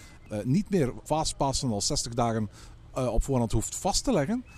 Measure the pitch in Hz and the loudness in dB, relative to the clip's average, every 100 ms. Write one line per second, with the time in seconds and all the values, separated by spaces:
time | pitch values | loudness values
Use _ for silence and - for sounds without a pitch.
0 | - - - 107 123 165 - 196 123 107 | -20 -20 -8 -4 2 2 2 2 2 -2
1 | - 156 151 - 139 - 131 101 - 143 | -2 0 0 0 0 0 -2 0 0 -2
2 | 120 120 117 113 104 - - - - - | -2 0 0 0 -2 -8 -20 -20 -10 -4
3 | 123 110 - 131 117 113 - - 185 - | 0 0 2 2 2 0 0 -2 0 0
4 | - 196 135 247 - | 2 2 2 0 -4